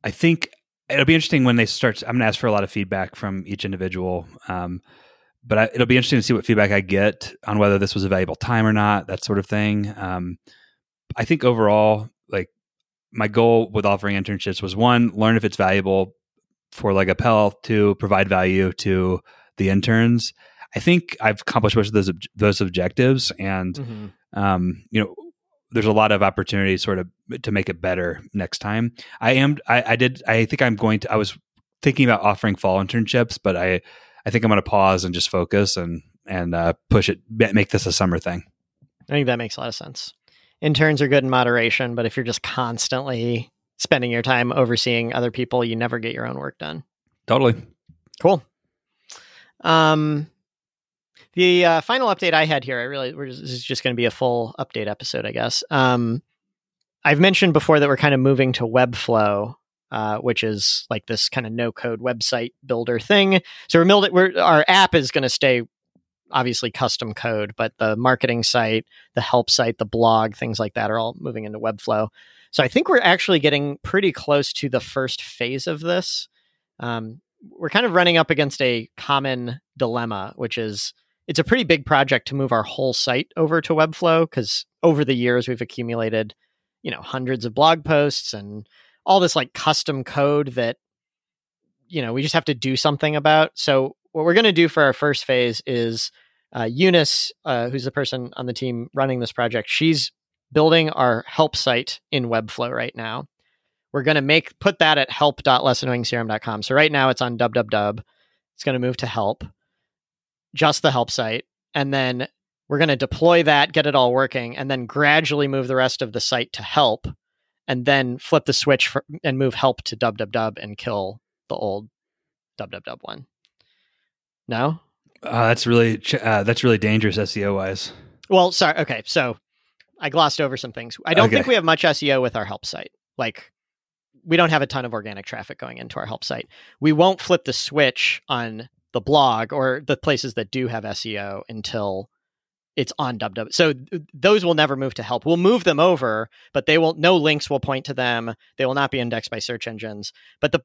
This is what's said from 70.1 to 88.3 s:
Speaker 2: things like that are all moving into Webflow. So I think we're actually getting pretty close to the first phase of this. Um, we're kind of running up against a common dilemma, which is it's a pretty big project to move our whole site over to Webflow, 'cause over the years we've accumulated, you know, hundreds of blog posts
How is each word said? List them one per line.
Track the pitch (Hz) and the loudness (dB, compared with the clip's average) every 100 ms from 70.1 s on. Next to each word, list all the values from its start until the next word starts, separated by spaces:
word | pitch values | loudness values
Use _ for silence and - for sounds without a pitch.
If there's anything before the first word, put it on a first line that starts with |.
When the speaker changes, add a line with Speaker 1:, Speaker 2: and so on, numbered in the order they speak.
| 113 110 104 | 4 0 -4
Speaker 2:
things | 120 107 | -8 -4
like | 107 - | -6 -4
that | 107 | -4
are | 110 | -2
all | 113 - | -4 -8
moving | 147 113 104 | -10 -10 -12
into | 110 | -6
Webflow. | 113 110 - 107 110 _ _ _ _ | -6 -6 -2 -2 -2 _ _ _ _
So | - | -2
I | 131 | 0
think | 277 359 | 0 2
we're | 277 | 4
actually | 180 180 - 170 | 4 4 2 2
getting | 147 143 143 143 | 2 0 -2 -8
pretty | - 190 196 | -2 0 0
close | - - 143 139 | -2 0 0 0
to | - 143 | -6 -4
the | 123 | -4
first | - 139 131 - | -4 -6 -6 -8
phase | - - 120 131 175 | -12 -8 -6 -6 -6
of | 151 | -6
this. | 165 175 180 - - _ _ _ _ _ | -2 -4 -4 -8 -10 _ _ _ _ _
Um, | 120 117 110 127 _ _ - | -8 -8 -10 -16 _ _ -20
we're | - 165 | -12 -2
kind | - 240 | 0 2
of | |
running | 175 175 165 | 2 4 2
up | 160 | 2
against | 147 143 - | 0 -2 0
a | 131 117 113 - | -2 -2 -6 -16
common | - 139 135 127 120 127 _ - | -4 -2 -2 -4 -6 -12 _ -6
dilemma, | 123 120 117 101 98 - | -4 -2 -6 -6 -10 -10
which | 117 120 | -8 -6
is | 110 101 - _ _ _ - | -6 -8 -10 _ _ _ -4
it's | 160 | -4
a | |
pretty | 156 254 | 2 0
big | 180 160 - | 2 0 4
project | 143 139 131 - | 2 4 0 -2
to | 139 | -4
move | 135 | 0
our | 117 | 0
whole | 107 - 135 | 0 -2 -2
site | 120 - 127 - - | -2 -2 -2 -4 -2
over | 160 165 | 0 0
to | - | 0
Webflow, | 156 156 160 170 160 160 | 2 2 2 2 2 2
'cause | - 107 - - _ | -2 -4 -6 -8 _
over | 165 147 | 2 2
the | 139 127 | 0 0
years | 120 123 120 | 2 0 0
we've | 120 | -6
accumulated, | 117 - 117 117 113 110 107 - _ _ _ _ | -8 -8 -6 -4 -2 -2 -4 -10 _ _ _ _
you | - | -10
know, | - | -10
hundreds | - 131 127 131 | -10 -8 -4 -6
of | 117 113 | -4 2
blog | 156 165 | 4 4
posts | 147 151 147 - - | 2 2 2 -2 -8